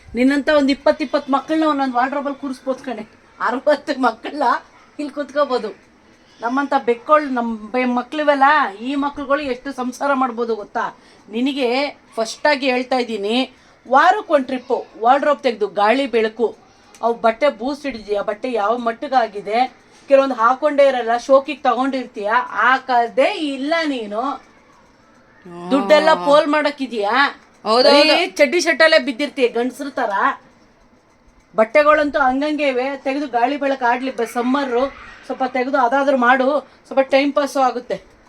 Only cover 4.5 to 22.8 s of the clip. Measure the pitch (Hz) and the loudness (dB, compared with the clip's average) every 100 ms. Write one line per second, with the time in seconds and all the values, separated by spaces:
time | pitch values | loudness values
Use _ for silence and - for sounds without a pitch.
4.5 | 302 - _ _ - 294 294 277 285 262 | -2 -6 _ _ -12 -10 -8 -6 -2 0
5.5 | 247 202 - _ _ _ _ _ - 226 | -2 -4 -12 _ _ _ _ _ -10 -4
6.5 | 269 277 269 226 233 294 302 285 247 233 | -2 0 0 0 -2 2 2 2 -4 -4
7.5 | 220 214 254 247 247 240 302 294 285 269 | -6 -6 -4 -2 -2 -4 -2 0 4 4
8.5 | 302 226 196 247 285 285 294 262 285 277 | 4 0 -4 -6 -4 -4 -6 -4 -2 -2
9.5 | 247 277 262 247 - 277 262 262 226 233 | -8 -8 -8 -8 -4 -2 0 -2 -4 -6
10.5 | 214 196 226 190 - - - - 220 269 | -6 -8 -8 -8 -10 -20 -20 -10 -4 -2
11.5 | 277 240 262 285 - _ - 226 - 294 | -2 -2 -2 -4 -8 _ -8 -6 -2 0
12.5 | 277 262 254 254 262 226 214 202 240 262 | 0 0 -2 -2 -2 -2 -4 -2 -2 -4
13.5 | _ _ _ 262 262 339 427 - 294 262 | _ _ _ 0 4 4 2 0 -2 0
14.5 | 254 - 220 - 180 226 277 302 285 254 | -6 -4 -4 -6 -2 2 2 2 0 -2
15.5 | 208 202 175 208 262 277 226 220 220 208 | -2 -4 0 2 2 0 0 -2 -2 -4
16.5 | - _ _ _ - 226 233 226 220 294 | -4 _ _ _ -4 -4 0 0 2 0
17.5 | 214 254 285 277 233 202 202 196 208 262 | -2 -6 -6 -8 -10 -6 -4 -4 -6 -4
18.5 | 226 202 247 233 226 285 262 220 202 185 | -2 0 0 -4 -6 -2 0 0 -4 -4
19.5 | 226 254 - _ _ - 269 269 233 254 | -2 -2 -6 _ _ 2 4 4 2 2
20.5 | 262 302 285 277 247 226 240 277 269 277 | 2 0 4 4 2 0 -2 4 2 2
21.5 | 285 254 233 269 262 233 226 202 240 - | -2 0 0 0 -4 -6 -6 -2 0 0
22.5 | 202 233 262 | 0 2 2